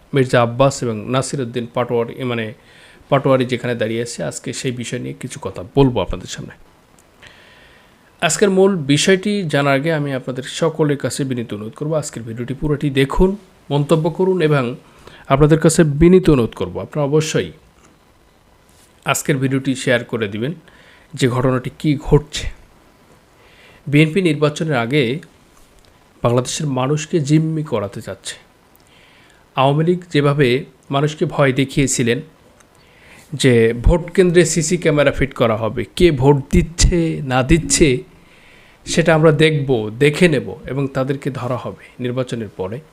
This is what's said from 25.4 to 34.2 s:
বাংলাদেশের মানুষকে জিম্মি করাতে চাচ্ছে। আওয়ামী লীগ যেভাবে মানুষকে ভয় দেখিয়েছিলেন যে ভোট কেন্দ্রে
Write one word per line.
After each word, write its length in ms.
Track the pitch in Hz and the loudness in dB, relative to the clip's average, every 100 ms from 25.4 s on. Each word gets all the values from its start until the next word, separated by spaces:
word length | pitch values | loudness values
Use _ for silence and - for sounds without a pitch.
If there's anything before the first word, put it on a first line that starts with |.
| _ _ - _ _ _ _ _ | _ _ -20 _ _ _ _ _
বাংলাদেশের 440 | 127 120 123 - 151 | 0 0 -2 -4 -4
মানুষকে 520 | 127 127 151 151 180 | -2 -2 -2 -2 -2
জিম্মি 440 | 135 151 160 160 | 2 2 2 -4
করাতে 380 | 151 110 101 113 | -4 -4 -6 -8
চাচ্ছে। 340 | 110 95 - - _ _ _ _ _ _ _ _ _ _ _ - | -12 -14 -14 -16 _ _ _ _ _ _ _ _ _ _ _ 0
আওয়ামী 280 | 135 147 | 2 2
লীগ 160 | 160 180 - | 0 -2 -2
যেভাবে 540 | 147 143 143 131 123 - _ - | 0 0 2 2 0 -4 _ -6
মানুষকে 340 | 139 151 151 165 | -2 -2 -2 -4
ভয় 280 | - 143 | 0 0
দেখিয়েছিলেন 680 | 131 135 - 135 - 117 120 - _ _ _ _ _ _ _ - - - | 2 -2 0 -2 0 0 -2 -6 _ _ _ _ _ _ _ -20 -20 -14
যে 400 | 139 139 117 113 120 | 0 2 4 4 2
ভোট 280 | 120 170 170 | 2 2 0
কেন্দ্রে 340 | - | 2